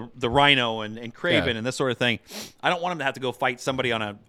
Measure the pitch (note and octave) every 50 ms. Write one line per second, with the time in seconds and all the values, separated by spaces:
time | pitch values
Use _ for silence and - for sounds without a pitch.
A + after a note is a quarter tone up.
0 | A2+ A#2+ - B2 B2 A#2+ A#2 C#3 C#3+ C#3+ C#3+ C3+ B2 A#2 A2+ A2 G#2+ G#2+ A2 A2+
1 | A#2+ A2+ - - - F3 F3 - - C#3 A#2 A2 A2 B2+ B2+ - C#3+ C3 A#2 -
2 | C3 B2 A#2 G2+ _ - - - - - - - - C#3+ F3+ F3 E3 F3+ F3+ D#3+
3 | C3+ C3+ C3 - C3 B2+ A2+ - C3+ C3 B2+ B2 - C#3+ C3 C3 C3 B2 A#2 A2+
4 | G#2+ G#2 G#2 G#2 -